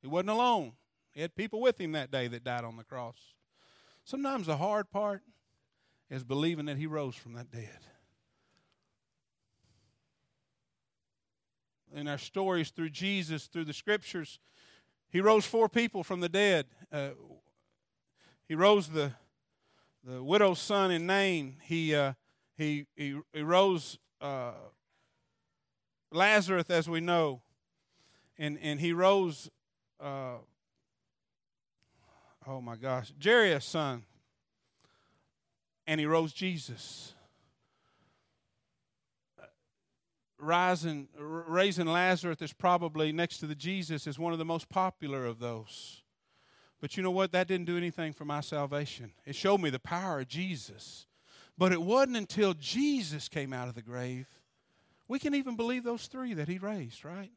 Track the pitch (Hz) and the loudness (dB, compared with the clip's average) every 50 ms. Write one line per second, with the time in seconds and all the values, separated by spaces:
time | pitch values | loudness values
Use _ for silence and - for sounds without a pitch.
0 | - 131 151 175 185 202 214 226 247 247 240 202 151 117 113 _ _ _ _ _ | -8 -2 -2 0 0 2 2 4 4 4 4 2 0 -4 -10 _ _ _ _ _
1 | _ _ _ 143 156 170 _ - 208 220 220 214 240 262 233 - 190 160 156 151 | _ _ _ -8 -8 -8 _ -6 -6 -4 -4 2 2 2 2 2 -2 -4 -2 -4
2 | 135 127 135 131 123 120 117 117 120 127 120 120 120 117 113 117 113 _ 139 127 | -4 -2 -2 -2 -2 -2 -6 -6 -6 -6 -6 -4 -6 -8 -12 -14 -16 _ -10 -10
3 | 123 117 117 - - - _ _ _ _ _ _ _ _ _ _ _ _ _ _ | -10 -10 -12 -16 -20 -20 _ _ _ _ _ _ _ _ _ _ _ _ _ _
4 | _ - - 269 277 269 269 240 185 160 156 139 165 202 208 214 202 _ - 202 | _ -8 -6 -4 -2 -2 -2 -2 -2 -2 -2 0 0 0 0 -2 -2 _ -4 -2
5 | 208 208 202 196 _ _ _ _ _ _ _ _ _ _ _ _ _ _ _ _ | -2 -2 -2 -4 _ _ _ _ _ _ _ _ _ _ _ _ _ _ _ _
6 | _ _ 139 131 127 117 135 143 151 165 175 156 147 151 143 135 151 156 151 156 | _ _ -10 -10 -6 -4 -2 0 0 0 0 -2 -4 -6 -4 -4 -6 -4 -4 -4
7 | 143 131 117 - - 117 117 120 117 - - 117 110 101 - - - - _ _ | -4 -6 -8 -10 -16 -18 -16 -16 -16 -14 -12 -14 -14 -14 -16 -20 -20 -20 _ _
8 | _ _ _ _ _ _ _ _ _ _ _ _ _ _ _ _ _ _ _ _ | _ _ _ _ _ _ _ _ _ _ _ _ _ _ _ _ _ _ _ _
9 | _ _ _ _ _ _ _ _ _ _ _ _ _ _ _ _ _ _ _ _ | _ _ _ _ _ _ _ _ _ _ _ _ _ _ _ _ _ _ _ _
10 | _ _ _ _ _ _ _ _ _ _ _ _ _ _ _ _ _ _ _ _ | _ _ _ _ _ _ _ _ _ _ _ _ _ _ _ _ _ _ _ _
11 | _ _ _ _ _ _ _ _ _ _ _ _ _ _ _ _ _ _ 143 147 | _ _ _ _ _ _ _ _ _ _ _ _ _ _ _ _ _ _ -12 -10
12 | 147 147 143 135 - - _ 196 190 190 185 170 160 - _ - 165 160 147 - | -6 -6 -6 -6 -8 -8 _ -2 -2 0 0 0 -2 -2 _ -6 -6 -6 -6 -4
13 | 175 196 202 190 175 156 160 147 - - _ 170 165 151 143 - - 208 214 214 | -4 -2 -2 -2 -2 -4 -6 -8 -8 -8 _ -8 -6 -6 -8 -8 -2 -2 -2 -2
14 | - - - 180 156 - - - _ _ _ _ _ _ - _ _ _ _ _ | -2 -6 -8 -8 -8 -8 -14 -20 _ _ _ _ _ _ -20 _ _ _ _ _
15 | _ _ - 180 190 214 220 214 202 - - 226 226 208 - 233 233 226 - 196 | _ _ -2 4 6 8 6 6 6 2 2 2 2 4 4 2 0 0 -2 -6
16 | 165 - 190 180 175 170 165 196 208 208 185 160 139 127 _ _ 185 _ - 147 | -6 -6 -4 -4 -4 -2 2 4 4 6 4 4 2 _ _ _ -20 _ -6 -6
17 | 139 - 123 - - - - - _ _ _ _ _ _ _ _ _ _ _ _ | -6 -6 -8 -14 -20 -20 -20 -20 _ _ _ _ _ _ _ _ _ _ _ _
18 | _ _ _ _ _ _ _ _ _ _ 156 156 185 202 208 202 175 147 160 156 | _ _ _ _ _ _ _ _ _ _ 0 6 8 8 8 8 4 0 -2 -2
19 | 143 143 123 - _ _ _ _ _ _ _ _ _ _ _ _ _ _ _ _ | -2 -2 -4 -8 _ _ _ _ _ _ _ _ _ _ _ _ _ _ _ _
20 | _ 127 127 127 127 139 180 208 208 196 180 - - - 208 202 196 190 180 165 | _ -12 -12 -10 -2 2 6 6 8 6 6 2 -2 0 2 4 4 4 2 0
21 | 165 175 190 196 196 190 180 165 143 131 135 143 - - 165 165 160 156 151 147 | 2 2 2 4 4 2 2 0 -2 -6 -10 -16 -8 -4 -2 -2 0 2 2 2
22 | 143 135 131 _ _ _ _ _ _ _ _ - 156 151 147 147 143 _ _ - | 2 2 -2 _ _ _ _ _ _ _ _ -4 -2 -2 -2 -4 -6 _ _ -8
23 | 147 139 139 147 156 _ - 156 151 156 175 180 196 196 185 165 139 - - - | -6 -6 -6 -8 -10 _ -8 -6 0 4 6 6 8 6 4 2 -2 -6 -14 -16
24 | _ _ _ _ - 143 139 131 123 120 107 90 - - _ _ _ _ _ _ | _ _ _ _ -8 -6 -6 -6 -6 -8 -10 -12 -18 -20 _ _ _ _ _ _
25 | _ _ _ _ _ _ _ _ _ _ _ _ _ _ _ _ _ _ _ _ | _ _ _ _ _ _ _ _ _ _ _ _ _ _ _ _ _ _ _ _
26 | _ _ 156 165 190 208 214 214 185 175 190 180 165 - 175 165 160 165 170 165 | _ _ 2 4 6 6 6 6 4 4 2 0 2 4 2 2 2 2 -2 -2
27 | 170 175 175 170 160 147 135 123 _ _ _ _ _ _ _ _ _ _ _ _ | 0 2 4 4 4 2 -2 -6 _ _ _ _ _ _ _ _ _ _ _ _
28 | _ _ _ _ _ _ _ - 156 151 147 147 - 156 151 143 156 170 170 170 | _ _ _ _ _ _ _ -8 -6 -6 -6 -4 -4 -6 -4 -2 0 0 2 4
29 | 185 190 202 196 190 175 151 - - 160 _ _ _ _ _ _ _ _ _ _ | 6 6 6 6 4 0 -4 -8 -14 -18 _ _ _ _ _ _ _ _ _ _
30 | 139 143 139 135 131 127 123 120 - _ _ _ _ _ _ _ _ _ _ _ | -12 -10 -10 -8 -8 -10 -12 -14 -16 _ _ _ _ _ _ _ _ _ _ _
31 | _ _ _ _ _ _ _ _ _ _ _ _ _ _ _ _ _ _ _ _ | _ _ _ _ _ _ _ _ _ _ _ _ _ _ _ _ _ _ _ _
32 | _ _ _ _ _ _ _ _ - 131 135 131 123 117 117 110 123 135 127 127 | _ _ _ _ _ _ _ _ -14 -12 -12 -12 -10 -12 -12 -8 -4 -4 -2 -2
33 | 113 - 143 143 143 202 233 247 220 196 160 143 - - - 165 151 139 127 117 | -4 -8 -14 -2 4 6 8 8 8 6 4 2 0 -2 -2 -2 0 0 -4 -6
34 | 107 _ _ _ _ _ _ _ _ _ _ _ _ _ _ _ _ _ _ _ | -10 _ _ _ _ _ _ _ _ _ _ _ _ _ _ _ _ _ _ _
35 | _ _ _ _ _ _ _ _ _ _ _ _ _ _ _ _ _ - 156 156 | _ _ _ _ _ _ _ _ _ _ _ _ _ _ _ _ _ -4 -2 0
36 | 151 151 160 165 160 156 - - 185 185 180 160 131 - 123 107 - - - - | 2 2 2 2 2 0 -4 -4 -4 -4 -4 -4 -8 -10 -12 -14 -14 -16 -14 -16
37 | - - - - _ _ _ _ _ _ _ _ _ _ _ _ _ _ _ _ | -16 -18 -20 -20 _ _ _ _ _ _ _ _ _ _ _ _ _ _ _ _
38 | _ _ _ _ _ _ _ _ _ _ _ _ _ _ _ _ _ _ _ _ | _ _ _ _ _ _ _ _ _ _ _ _ _ _ _ _ _ _ _ _
39 | _ _ _ _ _ _ _ - - - _ _ _ _ _ _ _ _ _ _ | _ _ _ _ _ _ _ -20 -20 -20 _ _ _ _ _ _ _ _ _ _
40 | _ _ _ _ _ _ _ _ 147 151 170 175 180 185 185 165 151 165 156 143 | _ _ _ _ _ _ _ _ 0 2 2 4 4 4 2 0 -2 -6 -6 -6
41 | 139 - _ 147 147 151 160 165 165 160 160 180 190 202 180 175 170 160 165 175 | -10 -14 _ -14 -10 -8 -8 -8 -6 0 4 4 4 4 4 0 0 2 2 4
42 | 180 185 185 170 - 175 160 - 170 147 - _ - 180 180 185 175 165 151 156 | 4 4 2 2 0 -4 -4 -4 -6 -12 -10 _ 4 4 4 4 2 0 0 0
43 | 156 156 156 165 175 165 - - - 151 151 143 135 175 190 190 175 151 160 147 | 0 0 2 0 -2 -2 -2 -8 -8 -8 -8 -6 -4 -4 -4 -4 -4 -4 -6 -6
44 | - 156 139 135 165 170 165 160 160 165 165 165 - _ - 190 185 185 175 _ | -4 -8 -8 -4 -4 -4 -2 -2 -2 -2 -4 -4 -4 _ -2 0 0 0 -2 _
45 | - 143 139 135 127 120 113 113 120 120 117 113 107 101 - - - - - - | -8 -6 -4 -4 -4 -4 -6 -6 -6 -8 -8 -8 -10 -14 -16 -16 -16 -18 -18 -20
46 | _ _ _ _ _ _ _ _ _ _ _ _ _ _ _ _ - 143 - - | _ _ _ _ _ _ _ _ _ _ _ _ _ _ _ _ -12 -8 -6 -2
47 | 185 190 180 190 196 185 170 180 185 170 190 180 175 170 175 175 175 170 160 - | -2 0 2 2 2 2 4 2 2 2 0 -2 0 0 -2 0 -2 -2 -4 -4
48 | 165 156 143 - 151 147 147 147 143 - 156 151 143 139 143 143 147 139 - - | -6 -6 -6 -8 -6 -4 -4 -4 -4 -4 -2 -2 -2 -2 -2 -4 -4 -4 -8 -12
49 | 123 104 - _ _ 139 143 - - 190 202 196 175 151 131 127 _ - 170 175 | -14 -16 -18 _ _ -12 -10 0 4 4 4 4 4 0 -2 -2 _ -4 -6 -4
50 | 190 190 165 139 131 123 131 156 185 190 175 127 101 - 104 - - - - - | -2 -4 -4 -4 -6 -6 -6 -6 -4 -4 -6 -8 -10 -14 -18 -18 -18 -18 -18 -20
51 | - _ _ _ _ _ - - - _ _ - 185 185 180 170 170 185 226 262 | -20 _ _ _ _ _ -20 -20 -20 _ _ 4 4 4 4 2 2 4 6 6
52 | 277 262 247 233 202 - - 190 208 196 180 156 139 127 - 226 285 294 285 262 | 6 4 2 -4 -4 -4 0 2 2 2 2 0 -4 -4 0 0 2 2 2 0
53 | 202 151 151 147 131 - - 156 139 135 131 123 123 123 120 120 107 117 120 123 | -2 -4 -6 -8 -8 -6 -6 -6 -4 -4 -6 -6 -6 -6 -8 -10 -12 -10 -8 -6
54 | 123 127 127 127 131 _ _ _ _ _ _ _ _ _ _ _ _ _ _ _ | -6 -6 -6 -8 -10 _ _ _ _ _ _ _ _ _ _ _ _ _ _ _
55 | _ _ 233 269 - 302 285 285 262 262 240 214 233 233 254 254 240 240 233 233 | _ _ -6 -4 -2 0 0 0 -2 -2 -4 -2 -2 -2 -2 -2 -2 -4 -4 -4
56 | - - - 262 262 247 220 160 147 147 180 185 190 202 214 202 139 117 117 - | -6 -10 -10 -8 -6 -4 -4 -4 -4 -4 -4 -6 -4 -6 -6 -6 -8 -10 -12 -14
57 | - 143 170 190 202 208 240 | -16 -14 -12 -12 -14 -14 _